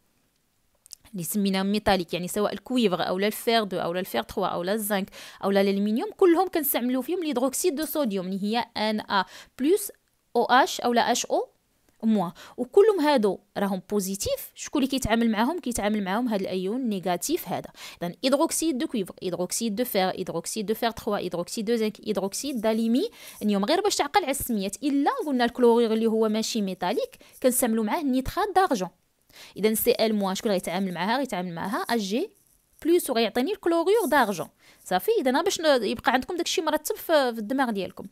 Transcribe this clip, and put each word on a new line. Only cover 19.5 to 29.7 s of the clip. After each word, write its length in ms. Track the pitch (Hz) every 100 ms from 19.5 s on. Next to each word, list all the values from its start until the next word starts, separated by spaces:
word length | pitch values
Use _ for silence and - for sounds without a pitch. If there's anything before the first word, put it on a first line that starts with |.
| - 233 202
دو 80 |
فير، 260 | 247 202 185
هيدروكسيد 560 | - 175 165 - - 196
دو 80 |
فير 160 | 220 233
تخوا، 260 | 220 - 202
هيدروكسيد 460 | 180 170 175 -
دو 120 | 214 233
زنك، 240 | 214 - -
هيدروكسيد 540 | 202 196 - 277 254
داليمي، 500 | 220 226 226 240 453 - - -
اليوم 220 | 208 202
غير 160 | 202 349
باش 160 | 415 -
تعقل 260 | 285 415
على 80 | 285
السميات، 460 | 277 - 214 190 -
الا 280 | 285 277 311 539 311
قلنا 180 | 254
الكلورير 480 | 240 247 240 233 233
اللي 140 | 220 226
هو 220 | 220 220
ماشي 340 | 214 214 226
ميتاليك 560 | 196 185 180 269 523 - - -
كنستعملوا 420 | 262 240 240 226
معاه 180 | 214 302
نيترات 460 | 294 254 254 - 427 370
دارجون. 320 | 381 233 180 - _ _ _ - - -
اذا 180 | 208